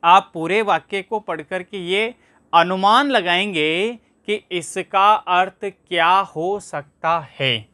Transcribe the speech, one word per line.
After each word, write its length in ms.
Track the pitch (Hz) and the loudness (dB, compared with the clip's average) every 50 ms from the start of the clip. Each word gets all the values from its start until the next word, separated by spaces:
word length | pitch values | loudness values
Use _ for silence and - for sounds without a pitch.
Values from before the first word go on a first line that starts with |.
| - | 6
आप 280 | 170 175 196 196 - _ | 6 6 6 4 2 _
पूरे 260 | 170 160 170 185 214 220 | -8 -4 -2 -2 -2 0
वाक्य 400 | 202 185 160 - _ - 196 185 | 0 -2 -2 -2 _ -8 -8 -6
को 180 | _ 226 214 | _ -8 -8
पढ़ 220 | 214 - 170 160 156 | -6 -6 -8 -8 -8
कर 200 | _ 190 185 180 | _ -10 -10 -10
के 160 | _ - 196 | _ -12 -10
ये 340 | 175 170 185 202 220 226 247 _ _ _ _ _ _ _ - | -6 -4 -2 -2 -2 -4 -6 _ _ _ _ _ _ _ 2
अनुमान 560 | 170 170 180 185 190 190 202 214 247 285 285 | 4 4 4 0 2 4 4 4 4 4 4
लगाएंगे 880 | 262 233 180 180 175 180 196 208 190 160 151 156 160 175 196 226 240 226 _ _ _ _ _ - | 0 0 0 2 0 0 0 -2 -2 -2 -2 0 0 -2 -2 -4 -6 -10 _ _ _ _ _ -6
कि 140 | 208 - _ _ 180 | -6 -6 _ _ -8
इसका 600 | 175 165 - - 190 185 _ - 196 196 208 214 | -8 -8 -6 -8 -10 -10 _ 0 2 4 4 4
अर्थ 520 | - - - 180 180 185 185 - _ - | 2 0 0 0 0 0 0 -4 _ -12
क्या 480 | 202 190 _ _ _ 180 170 165 170 185 190 196 180 | -12 -12 _ _ _ -2 0 2 4 4 2 0 -2
हो 300 | - 160 160 180 202 208 185 | -6 -8 -6 -6 -6 -6 -8
सकता 560 | - - 151 143 _ _ _ - 160 165 170 151 131 | -10 -12 -12 -12 _ _ _ -4 -2 -2 -2 -4 -10
है। 360 | - - 139 135 120 110 107 _ | -8 -4 -2 -2 -2 -2 -6 _